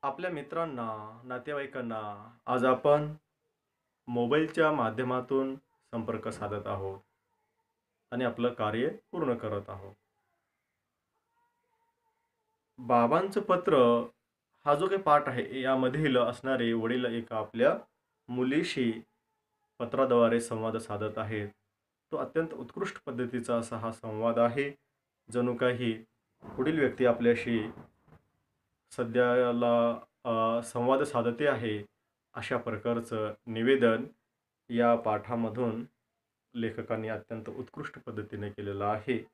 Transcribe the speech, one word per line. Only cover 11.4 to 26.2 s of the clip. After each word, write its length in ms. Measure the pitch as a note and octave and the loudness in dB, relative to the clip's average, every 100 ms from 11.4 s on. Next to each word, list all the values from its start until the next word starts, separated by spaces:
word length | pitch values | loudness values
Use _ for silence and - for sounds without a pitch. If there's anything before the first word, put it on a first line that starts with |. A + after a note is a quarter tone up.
| _ _ _ A4+ A#4 _ _ _ _ _ _ _ _ - | _ _ _ _ _ _ _ _ _ _ _ _ _ -16
बाबांचं 600 | A#2+ A#2+ A#2 D#3+ F#3+ G3+ | 2 4 6 4 2 -2
पत्र 360 | G3 F3+ F3+ D3 A#2+ A#2 A#2 _ _ _ _ _ | 0 0 4 6 6 6 0 _ _ _ _ _
हा 100 | D3 | 0
जो 140 | D3 F#3 | 2 2
काही 140 | G3 | 0
पाठ 260 | F#3+ D3 C#3 | 4 4 4
आहे, 320 | B2 - C3+ | -4 -4 -4
यामधील 580 | C3 C3 B2+ C#3 D#3 B2 | 0 2 2 2 2 4
असणारे 540 | A#2+ A#2 C3 C3 A#2 | 2 -2 -2 0 2
वडील 320 | A2+ A2+ B2 | 0 0 0
एका 340 | B2 A#2 A2+ A2+ | -2 -4 -6 -6
आपल्या 400 | G#2+ A2+ C3 - - _ _ _ - | -6 2 2 2 -6 _ _ _ -10
मुलीशी 640 | B2 C3 D3 F3 - A#2+ A2+ - _ _ _ _ _ _ _ | -2 0 0 0 0 0 -2 -8 _ _ _ _ _ _ _
पत्राद्वारे 640 | A#2 C3 B2+ A#2+ A#2 A#2 | -6 0 4 6 6 4
संवाद 360 | A#2 A2+ A2 A2 | 0 -4 -4 -4
साधत 420 | - G#2 G#2+ A2 | -6 -6 -6 -4
आहेत. 300 | G#2+ G#2+ G2+ _ _ _ _ _ _ | -6 -4 -6 _ _ _ _ _ _
तो 40 | D3+ | -8
अत्यंत 380 | C3+ D#3+ E3 | -4 -4 -4
उत्कृष्ट 480 | D#3 A#2+ - F#3+ - | -8 -12 -8 -8 -8
पद्धतीचा 520 | - A#2+ B2 B2 A#2 A#2 | -10 -6 -4 -6 -2 -4
असा 200 | A2+ A2+ | -2 -8
हा 160 | A2+ | -8
संवाद 460 | A2+ A2+ G#2+ A2+ A2+ | -10 -10 -2 0 4
आहे. 380 | A#2 B2 C#3+ C#3 _ _ _ _ _ | 2 2 -4 -6 _ _ _ _ _
जणू 240 | A#2 B2 A#2+ | -2 0 2
काही 480 | B2+ A#2+ A#2+ A2 - _ | 0 0 -2 -4 -8 _